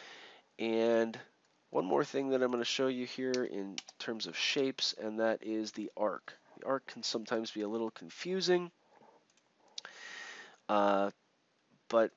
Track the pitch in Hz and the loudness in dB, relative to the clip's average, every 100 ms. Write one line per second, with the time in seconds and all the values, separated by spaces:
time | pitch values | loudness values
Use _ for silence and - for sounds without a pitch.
0 | - - - - _ - 113 113 113 113 | -18 -18 -20 -20 _ -6 0 2 4 4
1 | 113 113 - _ _ _ _ 147 170 143 | 2 -2 -14 _ _ _ _ -2 2 2
2 | 147 139 135 131 127 123 120 - 135 127 | 2 0 2 4 4 2 0 2 2 0
3 | 123 - 131 127 120 101 98 92 - - | -4 -4 0 0 0 -4 -6 -8 -12 -12
4 | - 113 90 80 - 147 135 127 - - | -6 -6 -6 -2 0 2 0 0 -4 -2
5 | 110 110 113 110 110 110 107 - 101 - | -4 2 2 2 0 -2 -2 -4 -8 0
6 | 104 92 - - _ - - 135 - - | 0 0 -8 -18 _ -12 -2 -2 -4 -8
7 | - 120 107 117 113 110 104 113 113 - | -4 -4 -2 -2 -2 -4 -2 -2 -4 -6
8 | 85 - 175 185 175 180 175 _ _ - | -16 -10 -4 -2 4 4 2 _ _ -20
9 | - - _ _ _ _ _ - - - | -20 -20 _ _ _ _ _ -14 -14 -16
10 | - - - - - - - 104 101 98 | -16 -14 -14 -16 -18 -18 0 4 6 4
11 | 101 - _ _ _ _ _ _ - 113 | 2 -2 _ _ _ _ _ _ 0 4
12 | 110 | 4